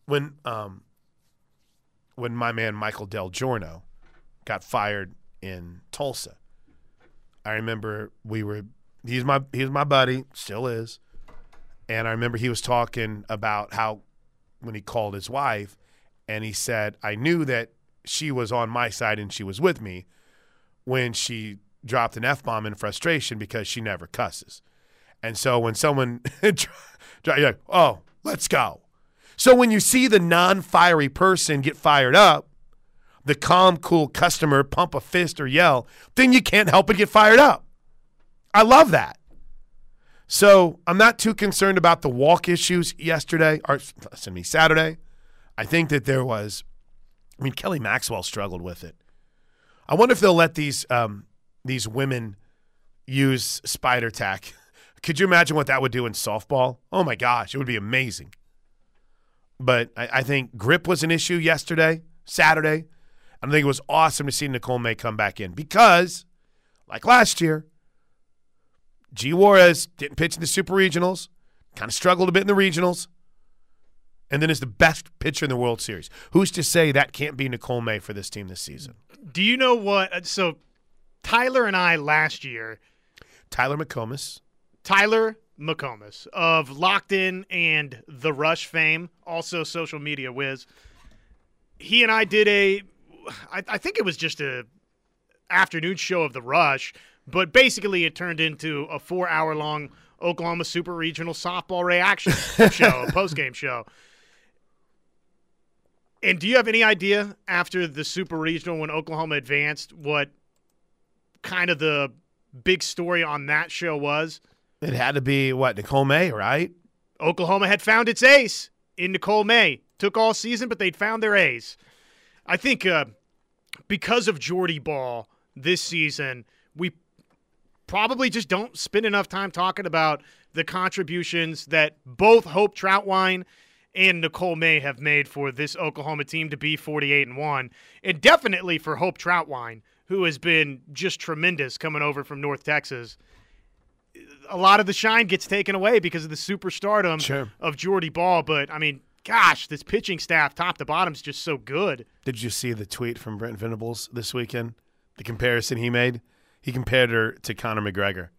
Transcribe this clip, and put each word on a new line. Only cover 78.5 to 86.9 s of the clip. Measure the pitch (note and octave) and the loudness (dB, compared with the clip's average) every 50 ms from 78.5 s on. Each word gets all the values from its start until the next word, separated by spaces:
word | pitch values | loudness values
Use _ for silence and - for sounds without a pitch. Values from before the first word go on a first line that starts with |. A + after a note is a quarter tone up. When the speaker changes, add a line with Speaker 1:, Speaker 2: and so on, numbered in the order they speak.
| F#2 - | -14 -14
Speaker 1:
season? | - - C#2 - D3 C3 - - _ _ _ - C#4+ E3+ B2+ | -14 -14 -16 -18 -18 -20 -20 -20 _ _ _ -20 -20 -12 -4
Speaker 2:
Do | E3+ F#3+ | 0 0
you | G#3+ B3 | 0 2
know | B3+ C4+ B3+ B3 | 2 2 2 2
what? | A#3 G3+ G3+ G3+ G3 F#3+ F#3 F#3 | 2 2 0 0 0 0 -2 -4
Uh, | F3 F3+ | -10 -10
so | - - - F#3+ E3+ D3+ - _ _ _ _ _ _ _ _ _ _ _ _ - | -8 -4 -2 -2 -2 -4 -6 _ _ _ _ _ _ _ _ _ _ _ _ -8
Tyler | - - A#3 B3 C4 C4 C4 A#3+ | -2 0 0 0 2 0 0 0
and | G#3 G3 | 0 0
I | F#3 F3+ F3 E3+ | 0 2 2 2
last | D#3 C#3+ D3 D3+ D#3 D#3 D#3 - - - | 2 2 2 2 2 2 0 -2 -8 -14
year. | C3+ A#2+ A2+ A2+ A2 A2 - _ _ _ _ _ _ _ _ - _ _ _ _ - | -14 -12 -12 -12 -14 -16 -18 _ _ _ _ _ _ _ _ -20 _ _ _ _ -10
Speaker 1:
Tyler | - - B2+ C3 C#3+ | -4 -2 -2 -2 -2
McComas. | D3 D#3 C#3 - B2+ A2+ A2 B2+ C#3+ - - - - _ _ _ _ _ _ _ _ - | -6 -8 -10 -10 -10 -10 -10 -10 -12 -14 -14 -16 -20 _ _ _ _ _ _ _ _ -6
Speaker 2:
Tyler | - F#3+ G3 G3+ G#3+ A3 A3 A3+ A3 A3 _ _ _ _ - | -2 2 2 2 4 2 2 0 0 -4 _ _ _ _ -12
McComas | C#3+ D3+ D3 - D3 C3+ A#2 G#2 G#2 G#2+ - - - - | -8 -8 -8 -6 -8 -12 -12 -14 -18 -20 -20 -20 -20 -14
of | - G3 E3+ E3 E3 D#3+ D3+ B2+ | -6 -2 0 2 2 2 0 -2
Locked | C3+ C#3 E3+ F#3 | -6 -2 0 0